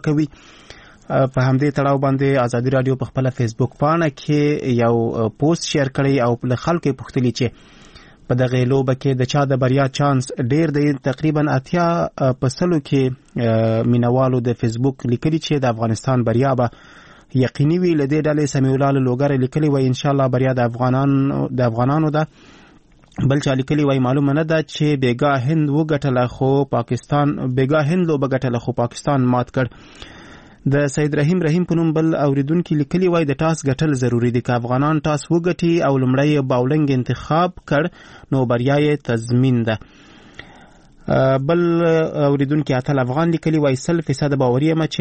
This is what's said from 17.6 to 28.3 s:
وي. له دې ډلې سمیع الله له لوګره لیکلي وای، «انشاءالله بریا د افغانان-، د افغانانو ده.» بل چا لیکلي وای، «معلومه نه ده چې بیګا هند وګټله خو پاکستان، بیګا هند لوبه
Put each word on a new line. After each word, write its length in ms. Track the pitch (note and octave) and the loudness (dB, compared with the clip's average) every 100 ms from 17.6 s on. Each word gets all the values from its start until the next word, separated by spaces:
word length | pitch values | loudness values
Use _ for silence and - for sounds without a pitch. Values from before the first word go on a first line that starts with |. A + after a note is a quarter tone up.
| C#3+ F3+ | 0 2
وي. 100 | F3+ D#3 | 2 0
له 60 | C#3 | 0
دې 140 | D#3 D3+ | 0 0
ډلې 200 | D3 C#3+ | 0 0
سمیع 180 | C#3 C3 | 0 2
الله 160 | C3 C#3 C#3 | 2 2 2
له 40 | |
لوګره 320 | B2+ B2 C#3 C3+ | 0 0 0 0
لیکلي 240 | B2+ D3+ D3+ | 0 0 0
وای، 180 | C#3 C3 | 2 0
«انشاءالله 360 | B2+ D3 C#3 C3 | 0 0 0 2
بریا 160 | B2+ C3 B2+ | 2 0 0
د 40 | A#2+ | -2
افغانان-، 440 | A#2 B2+ C3 C#3 C#3 C#3 C#3 C#3 B2+ | 0 0 2 2 2 0 -2 -4 -2
د 20 | A#2+ | -2
افغانانو 400 | A2+ B2+ D#3 D#3 D3+ | 0 0 0 0 -2
ده.» 60 | D#3 _ - - - - _ _ _ - B2+ | -4 _ -20 -20 -20 -20 _ _ _ -2 0
بل 80 | C#3+ C#3 | 0 0
چا 80 | C3 | -2
لیکلي 240 | C3 D3+ | 0 0
وای، 140 | C#3+ C3+ B2 | 2 2 2
«معلومه 260 | C#3 C#3+ D3 | 2 2 0
نه 60 | D#3 | 0
ده 80 | D#3+ | -2
چې 240 | D#3 - D3+ C#3+ | -2 -2 0 2
بیګا 280 | B2+ A#2+ D3 C3+ B2+ | 0 0 0 0 0
هند 240 | D#3+ D3 C#3+ | 0 0 0
وګټله 480 | D#3 C#3+ C#3+ B2 B2 | 0 0 0 0 0
خو 160 | - C3 C#3 C3+ | 0 0 0 0
پاکستان، 580 | A#2+ - B2 - D3 C#3+ - C3+ B2+ | -2 -2 -6 -2 0 0 -2 -4 -2
بیګا 240 | C3+ D#3 C#3+ | 0 2 2
هند 140 | F#3 E3 | 0 0
لوبه 160 | C#3+ C3+ | 0 0